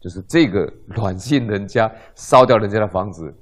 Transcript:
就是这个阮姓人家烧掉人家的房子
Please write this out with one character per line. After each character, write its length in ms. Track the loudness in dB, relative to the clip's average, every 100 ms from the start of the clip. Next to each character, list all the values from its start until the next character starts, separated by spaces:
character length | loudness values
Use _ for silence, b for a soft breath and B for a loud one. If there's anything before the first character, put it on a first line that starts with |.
就 80 | -14
是 140 | -14 -4
这 180 | 0 2
个 260 | 0 -4 -8 -12
阮 320 | -6 -6 -6
姓 300 | -2 -2 0
人 180 | -6 -4
家 240 | 0 -2 B B
烧 320 | -20 4 6 6
掉 100 | 4
人 140 | 2
家 80 | -2
的 80 | -2
房 240 | -4 -6
子 240 | -10 -16 -16